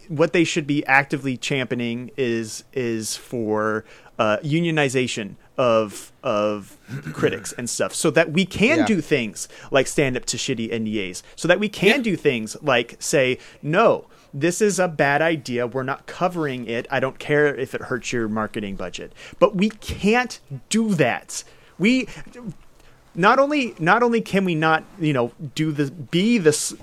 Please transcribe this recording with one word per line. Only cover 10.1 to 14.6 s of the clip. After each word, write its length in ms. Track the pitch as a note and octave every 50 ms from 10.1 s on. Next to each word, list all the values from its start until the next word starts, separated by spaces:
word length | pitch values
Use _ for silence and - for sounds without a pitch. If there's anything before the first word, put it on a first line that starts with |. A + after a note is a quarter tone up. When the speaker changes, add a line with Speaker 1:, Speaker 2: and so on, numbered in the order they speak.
| B2+ A#2+
Speaker 1:
up 80 | -
to 100 | - -
shitty 340 | A2+ - - C3 A#2 A2+ A2
N 140 | A#2 A2+ A2
D 260 | G#2+ G#2+ G#2+ F#2+ F2+
As, 120 | F2+ - - - -
so 140 | - - E3
that 100 | F3+ G3
we 120 | G#3+ G3+
can 260 | - - F3+ G#3 B3+
Speaker 3:
Yeah. 60 | C#4+
Speaker 1:
do 140 | A#3 A3+ E3
things 420 | - - C#3+ B2+ A2+ A2 G2+ - -
like 360 | D3+ C#3+ B2+ A#2+ B2 - - -
say, 400 | - - E3 C#3+ C3 B2+ A#2+ - - - - -
"No, 420 | - D3 E3 G3+ A#3 F3+ A2 - - _ - - _ _ -
this 260 | C#3 D3+ F3 F3 -